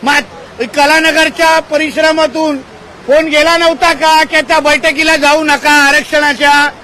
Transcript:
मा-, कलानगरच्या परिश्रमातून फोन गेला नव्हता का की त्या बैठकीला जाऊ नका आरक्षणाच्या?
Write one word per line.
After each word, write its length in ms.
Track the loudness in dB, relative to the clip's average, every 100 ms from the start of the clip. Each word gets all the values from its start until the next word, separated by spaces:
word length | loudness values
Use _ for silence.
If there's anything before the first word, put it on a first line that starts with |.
मा-, 600 | -2 -2 -4 -18 -20 -10 -6 0
कलानगरच्या 840 | 2 2 0 0 -2 0 0 0
परिश्रमातून 960 | 0 -4 -2 0 0 0 -2 -2 -4 -4 -10 -20 -20 -18 0
फोन 180 | 0 2
गेला 320 | 0 2 2
नव्हता 360 | 0 0 -2
का 300 | 0 2 2
की 180 | 2 -2
त्या 180 | 0 0
बैठकीला 560 | 0 0 -2 -2 0 0
जाऊ 280 | 2 0
नका 280 | 0 0 2
आरक्षणाच्या? 960 | 2 4 2 0 -2 -2 0 2 2 0 -4